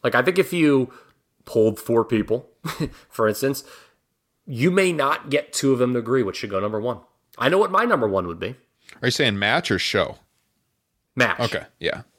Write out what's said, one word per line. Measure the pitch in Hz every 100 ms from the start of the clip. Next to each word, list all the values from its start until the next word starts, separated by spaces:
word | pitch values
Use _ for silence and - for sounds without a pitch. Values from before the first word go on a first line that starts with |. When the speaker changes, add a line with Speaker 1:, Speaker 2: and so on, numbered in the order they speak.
Speaker 1:
Like, | 123
I | 123
think | 127 185
if | 185
you | 175 151 135 123 - _ _ _ _
polled | - 117 110 104
four | - 117
people, | 110 110 101 113 - _
<laughs> | 160 - 151 - _
for | - 110
instance, | 104 135 139 - - _ _ _ _ _ _ -
you | 120 156
may | 185 185
not | 156 139 160 139
get | 143 -
two | - 139
of | 123
them | 123
to | 123
agree | 113 131
which | 101 -
should | 104
go | 98
number | 104 107
one. | 117 104 _ _ _ -
I | 127
know | 190
what | 196
my | 196
number | 240 180 110
one | 95 90
would | 85
be. | 95 131 _ _ - -
Speaker 2:
Are | 123
you |
saying | - 131 101
match | 101 143 -
or | 95
show? | - 101 82 - _ _ _ _ _ _ _ _ _
Speaker 1:
Match. | - 117 -
Speaker 2:
Okay, | 117 - - _
yeah. | 80 - -